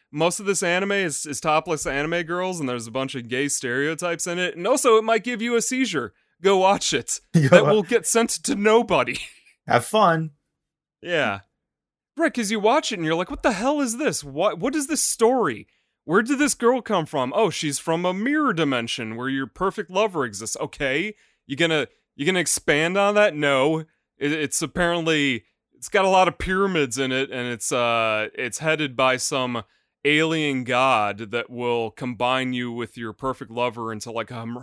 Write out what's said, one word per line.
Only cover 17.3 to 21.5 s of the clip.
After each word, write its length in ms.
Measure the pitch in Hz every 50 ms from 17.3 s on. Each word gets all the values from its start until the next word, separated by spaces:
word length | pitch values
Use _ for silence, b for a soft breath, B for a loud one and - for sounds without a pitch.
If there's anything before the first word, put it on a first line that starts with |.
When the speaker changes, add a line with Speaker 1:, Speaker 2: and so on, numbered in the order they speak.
| -
Speaker 1:
Oh, 160 | 202 226 180
she's 260 | - - - 151 139
from 280 | - - - 165 170 180
a 80 | 180 185
mirror 400 | 190 214 262 294 311 302 262 196
dimension 640 | 160 160 143 135 123 117 117 - - 117 110 110
where 120 | 113 123 131
your 160 | 135 135 135
perfect 460 | 123 - - 185 190 185 - 196 165
lover 340 | 180 190 220 214 185 160 131
exists." 320 | 120 101 98 113 107 - -
Okay, 540 | 160 139 - - 151 135 131 151 185 214 208 _ _ _ _ _ _
you 100 | -